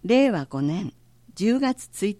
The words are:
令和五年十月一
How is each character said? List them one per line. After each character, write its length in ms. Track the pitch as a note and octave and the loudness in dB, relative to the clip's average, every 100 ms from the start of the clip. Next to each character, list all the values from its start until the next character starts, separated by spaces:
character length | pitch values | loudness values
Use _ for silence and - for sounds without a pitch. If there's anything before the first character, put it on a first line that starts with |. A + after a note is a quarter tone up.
令 260 | F3+ B3 C4+ | 0 4 4
和 140 | F#3 | 2
五 180 | C3+ C3+ | -4 -4
年 300 | C#3+ E3+ E3 - _ _ - | -2 -2 -6 -10 _ _ -20
十 240 | - G#3 B3+ | -4 0 2
月 300 | C4 B3+ - | 0 -2 -8
一 260 | - G3+ G#3 | -6 -6 -4